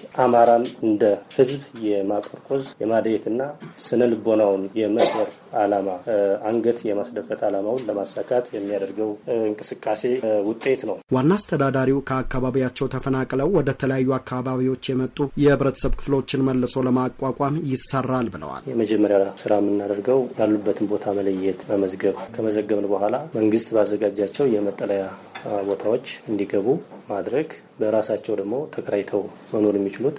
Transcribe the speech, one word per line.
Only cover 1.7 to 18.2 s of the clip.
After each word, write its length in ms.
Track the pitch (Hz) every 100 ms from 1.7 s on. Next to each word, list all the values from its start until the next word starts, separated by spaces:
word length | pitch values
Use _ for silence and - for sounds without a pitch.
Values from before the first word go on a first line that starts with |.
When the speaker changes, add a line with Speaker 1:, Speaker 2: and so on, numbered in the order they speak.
| 117
Speaker 1:
የማቆርቆዝ 840 | 107 101 98 104 104 - - 135 135 -
የማደየትና 640 | 107 113 110 107 110 117 139 147 - -
ስነ 260 | - 120 120
ልቦናውን 560 | 110 107 110 104 98 98 107
የመስበር 520 | 107 110 - 107 101 - -
ዓላማ 340 | 117 101 101 95 90 120 107 101 101
አንገት 340 | 110 113 110 120
የማስደፈት 560 | 117 101 101 104 98 104
ዓላማውን 420 | 107 98 104 127
ለማሳካት 600 | 110 101 95 - 98 123 123
የሚያደርገው 580 | 110 101 101 98 98 107 104 - 117
እንቅስቃሴ 680 | 110 104 - - - 107 127 127 113 107
ውጤት 380 | 101 113 139 131
ነው። 120 | 110 92 -
Speaker 2:
ዋና 200 | 127 143
አስተዳዳሪው 680 | 202 - 151 139 131 131 139
ከአካባቢያቸው 840 | 131 131 123 135 127 127 127 - 131
ተፈናቅለው 600 | 131 135 131 127 131 147
ወደ 160 | 190 139
ተለያዩ 340 | 131 131 135 131
አካባቢዎች 680 | 131 - 127 127 127 127 127 -
የመጡ 320 | 127 127 - 139 -
የህብረተሰብ 560 | 143 139 135 123 135
ክፍሎችን 500 | - - 139 131 143
መልሶ 320 | 131 127 123 135
ለማቋቋም 720 | 127 127 127 - 135 120 139 151
ይሰራል 640 | 156 131 - 135 123 127